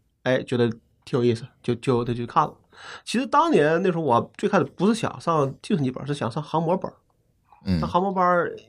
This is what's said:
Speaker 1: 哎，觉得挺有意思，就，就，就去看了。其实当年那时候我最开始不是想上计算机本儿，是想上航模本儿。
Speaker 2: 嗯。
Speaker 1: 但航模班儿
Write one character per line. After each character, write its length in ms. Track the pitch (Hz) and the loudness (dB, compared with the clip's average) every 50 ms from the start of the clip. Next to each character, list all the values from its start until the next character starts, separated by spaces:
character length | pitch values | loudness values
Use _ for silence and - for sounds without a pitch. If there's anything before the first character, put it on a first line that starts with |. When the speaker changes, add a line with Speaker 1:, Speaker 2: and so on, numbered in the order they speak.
| _ _ _ _ _ | _ _ _ _ _
Speaker 1:
哎， 180 | 127 127 - - | 0 0 0 0
觉 140 | - 131 | -2 0
得 120 | 117 120 120 113 - _ _ _ _ _ | 0 0 0 0 -6 _ _ _ _ _
挺 140 | - - 131 | -4 -2 2
有 40 | 120 | 2
意 120 | 123 113 | 2 2
思， 100 | 113 135 - _ _ | 0 -6 -16 _ _
就， 140 | _ - 123 | _ -4 -4
就， 280 | 120 - 139 127 117 120 | -2 0 0 0 0 0
就 100 | 120 120 | -2 -4
去 120 | 120 120 | -6 -6
看 180 | 120 - 165 151 | 0 2 2 2
了。 100 | 147 - _ _ _ _ - - - - - _ | 2 -4 _ _ _ _ -20 -18 -18 -18 -16 _
其 140 | - - 226 | -4 -2 -2
实 80 | 269 | -2
当 240 | 226 277 285 320 339 | 2 2 4 4 4
年 300 | 302 190 147 151 160 165 | 4 4 4 4 2 2
那 100 | 190 190 | 0 0
时 60 | 170 | -2
候 60 | 165 160 | -2 0
我 280 | 139 117 117 - - _ | 2 2 2 2 -2 _
最 120 | - - 208 | -4 -4 0
开 80 | - | 2
始 60 | 185 143 | 2 0
不 240 | - - - 170 | 0 -2 0 0
是 80 | 208 - | 0 2
想 240 | - - - - 127 | 0 -2 -6 -6 -6
上 320 | - - 165 156 139 135 135 - | -4 -2 0 0 0 0 -4 -10
计 120 | - - 220 | -4 -2 -2
算 100 | 160 139 | 0 0
机 80 | 127 | -2
本 120 | 127 - 139 | -4 -6 -6
儿， 40 | |
是 60 | 135 147 | -6 -6
想 160 | 147 - 110 | -4 -4 -4
上 100 | 120 160 | -4 -6
航 200 | 151 - - 160 | -8 -4 -4 -2
模 140 | 170 156 180 | 0 0 -2
本 140 | 190 - - | -2 -2 -8
儿。 60 | - _ _ _ _ _ _ _ _ _ _ _ - _ - | -10 _ _ _ _ _ _ _ _ _ _ _ -20 _ -4
Speaker 2:
嗯。 120 | 95 92 82 | 0 0 0
Speaker 1:
但 100 | 170 170 | 0 0
航 120 | - 175 | 0 0
模 100 | 185 196 | 0 0
班 140 | 190 185 185 | 0 2 2
儿 300 | 180 180 175 160 - - - - | 2 2 2 0 -2 -6 -12 -16